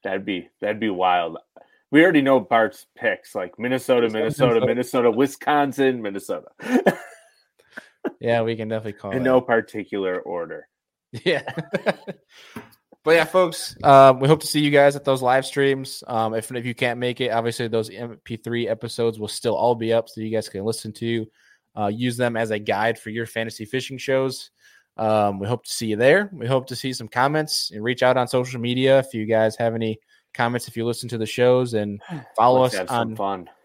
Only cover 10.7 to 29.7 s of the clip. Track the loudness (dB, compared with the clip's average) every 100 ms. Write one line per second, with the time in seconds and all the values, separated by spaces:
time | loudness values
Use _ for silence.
10.7 | _ _ _ _ -6 -2 -2 -4 -12 -8
11.7 | -6 -4 -6 -10 -18 _ -20 -20 -18 -20
12.7 | _ _ _ 2 2 4 2 0 -2 -12
13.7 | -2 8 10 10 8 4 2 2 0 4
14.7 | 6 6 4 -2 0 2 0 0 0 0
15.7 | 0 -6 -14 -6 -2 -2 -4 -6 -8 -8
16.7 | -4 -2 -2 -4 -4 -2 -2 -2 -4 -4
17.7 | -2 -4 -8 -14 -14 -14 -12 -6 -4 -4
18.7 | -4 -6 -4 -4 -2 -10 -4 -2 0 0
19.7 | 0 0 0 -2 -10 -6 -6 -6 -8 -6
20.7 | -6 -10 -8 -4 -4 -6 _ _ _ _
21.7 | -6 -4 -2 -4 -2 -2 -2 -2 -4 -2
22.7 | 0 0 -2 -8 -10 -8 -6 -8 -10 -8
23.7 | -6 -8 -12 -2 0 0 -6 -16 _ _
24.7 | _ _ -6 0 2 0 -2 -4 -6 -6
25.7 | -8 -4 2 4 4 2 -8 -2 -2 -2
26.7 | -10 -8 -8 -6 0 2 2 -2 -6 -6
27.7 | -6 -6 0 2 2 0 -2 -2 -6 -4
28.7 | 0 4 4 2 -6 0 2 2 0 -2